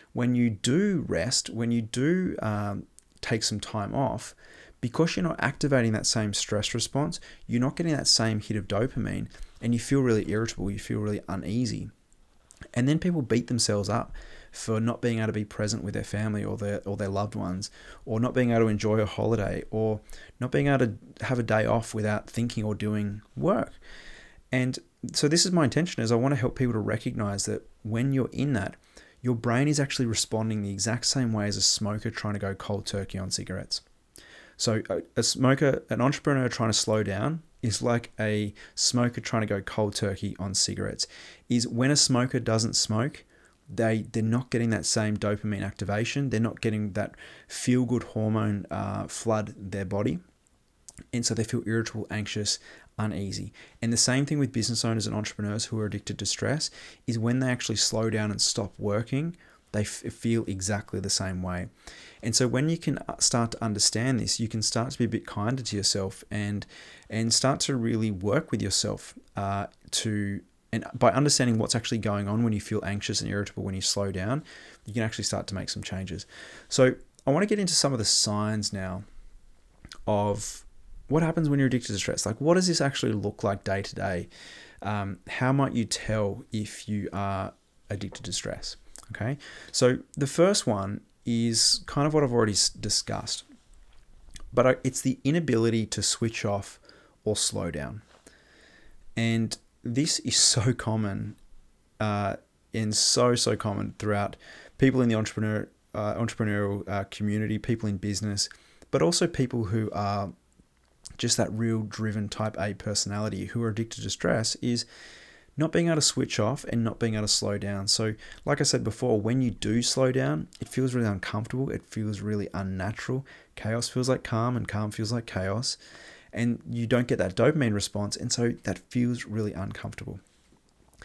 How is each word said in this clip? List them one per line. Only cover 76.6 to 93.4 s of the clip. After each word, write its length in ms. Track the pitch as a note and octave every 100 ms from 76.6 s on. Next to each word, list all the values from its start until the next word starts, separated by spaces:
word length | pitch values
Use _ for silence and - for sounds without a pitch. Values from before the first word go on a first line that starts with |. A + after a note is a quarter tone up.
| -
So 260 | - B2+ - - - -
I 40 |
wanna 140 | D3+ G#3
get 140 | G#3
into 140 | F#3+
some 200 | - C#3+
of 60 | C3
the 60 | G#2
signs 640 | - - G#2 G#2+ G#2+ G2+
now 320 | G2+ F#2 F#2 G#2 - - - - - - - - - -
of 560 | G#2 G#2 G#2 - - - - - - -
what 160 | D3+
happens 260 | E3 E3 D#3
when 100 | C#3+
you're 80 | C3
addicted 240 | B2 -
to 60 | G2+
stress. 280 | - - G2
Like, 140 | A2
what 160 | C#3+ F3
does 120 | F3+
this 140 | E3
actually 300 | C#3 C3+ B2+
look 320 | G#2+ G2+ -
like 200 | A2 G2
day 180 | - F#2+
to 140 | G2 -
day? 340 | F#2+ F2+ E2 - - - - -
Um, 380 | G2 G#2 G2 G2 -
how 240 | - B2+
might 220 | C#3 C3+
you 120 | A#2+ A2
tell 580 | - - A2 G2+ G2+ -
if 360 | G#2+ G2+ - -
you 220 | G#2 F#2+
are 420 | F#2 G2 G2 G2 - _ _ -
addicted 340 | G2+ G2 - -
to 60 |
stress? 460 | E2+ - - - - - - -
Okay, 260 | - G#2+ C#3+ - - -
so 260 | - B2 B2+ - -
the 100 | C#3
first 400 | - F3+ G#3 -
one 360 | G#2 G2 G#2 - _ -
is 580 | A#2 A#2 A2+ - - -
kind 220 | - D3
of 60 |
what 100 | D3+
I've 80 | C#3
already 220 | A#2+ A2
s-, 160 | G2 -
discussed, 760 | - A2 - - G2+ G#2+ -